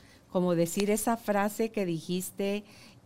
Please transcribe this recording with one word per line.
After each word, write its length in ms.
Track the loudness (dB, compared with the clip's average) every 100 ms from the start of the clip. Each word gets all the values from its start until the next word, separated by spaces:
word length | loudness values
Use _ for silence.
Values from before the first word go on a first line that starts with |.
| -20 -20 -4
como 240 | 0 2
decir 360 | 4 2 2 0
esa 260 | 2 0 -2
frase 540 | 0 0 0 -2 -4
que 160 | -2 -2
dijiste, 760 | -4 -2 -4 -4 -4 -4 -4 -6 -18 -20 -14